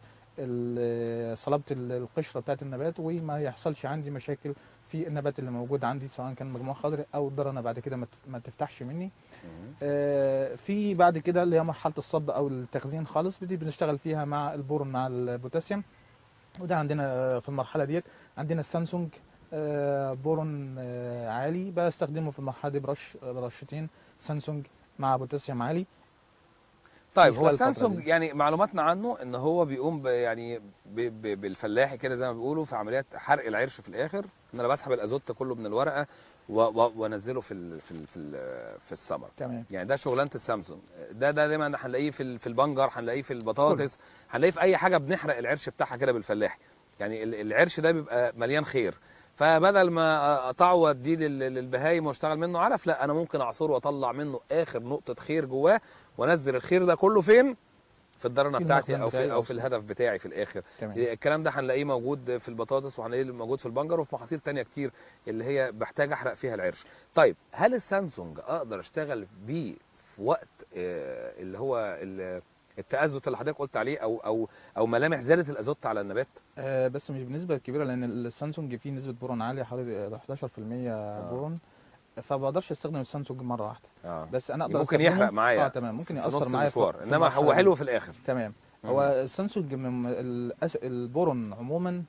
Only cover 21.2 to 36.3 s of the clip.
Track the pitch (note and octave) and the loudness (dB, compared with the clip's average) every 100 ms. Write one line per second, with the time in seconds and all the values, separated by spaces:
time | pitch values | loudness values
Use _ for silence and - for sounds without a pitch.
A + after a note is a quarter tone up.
21.2 | A#2 A2+ C#3+ F3 F#3+ F3 F3 - D#3 D3+ | -4 -2 -2 -2 -2 0 0 0 -4 -2
22.2 | D#3 C#3+ C3+ B2 D3 C#3+ C3+ C#3+ - - | -4 -4 -8 -4 -4 -4 -2 -6 -6 -12
23.2 | C3 B2+ B2 - C#3 D3 D#3 - - _ | -8 -6 -8 -10 -10 -8 -8 -12 -20 _
24.2 | - D3+ D3+ D3+ C#3+ _ _ - C#3 C3 | -6 -6 -4 -8 -8 _ _ -2 2 2
25.2 | C3 C#3+ - B2+ A#2+ E3 F#3 _ _ _ | 0 -6 -4 -4 -2 -2 -4 _ _ _
26.2 | _ _ _ _ _ _ - - _ - | _ _ _ _ _ _ -20 -20 _ 8
27.2 | D#3+ A#2 D#3 C#3+ B3+ C4 A#3+ F3+ D3+ E3 | 8 8 4 4 2 2 0 0 2 2
28.2 | D#3+ C#3+ D3 D#3+ G#3 G3+ D#3+ F#3 A#3 A#3 | 2 2 2 4 0 2 2 2 -2 -6
29.2 | B2+ B2 C#3 F3 D#3 C3+ C#3+ D#3+ C3 B2 | -6 -2 0 2 0 0 -2 -2 0 2
30.2 | A#2+ A2+ A#2 A#2 G2+ - F#2 G#2+ A#2+ A2 | 2 -2 -4 -8 -10 -20 -12 -4 -4 -4
31.2 | A2 G2 G2+ F#2 A2 G#2+ C#3 C3 C3 B2 | -4 -4 -4 -6 -2 2 2 0 -4 -2
32.2 | B2+ A#2 B2 D#3 D#3 A#2 G#2+ C3 C3+ - | -4 -4 -2 -2 -4 -6 -2 -4 -4 -10
33.2 | - C#3+ A#2 G#2+ C3 - G2+ F#2 D3+ G3 | 0 2 2 0 -2 -4 -12 -4 -4 -4
34.2 | G3+ - _ A#2+ A#2+ C#3 - B2 G#2+ C3+ | -8 -14 _ -4 0 0 0 -2 0 -4
35.2 | - A#2+ C3 A#2+ G#2+ G#2+ D3 C#3+ D3 - | -4 -6 -4 -4 -2 0 0 0 -4 -10
36.2 | - | -20